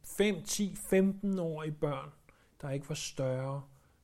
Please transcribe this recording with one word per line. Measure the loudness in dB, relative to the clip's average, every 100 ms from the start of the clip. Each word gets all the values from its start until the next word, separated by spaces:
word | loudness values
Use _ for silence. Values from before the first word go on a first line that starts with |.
fem, | -4 2 2 2
ti, | -2 -2 -2 -2
femten-årige | 2 6 6 4 0 0 0 -2 -6
børn, | -2 0 -2 -6 -14 _ -20 _ -10
der | -4
ikke | -4 -4
var |
større | -6 -6 -2 0 0 -2 -6 -8 -18 _ _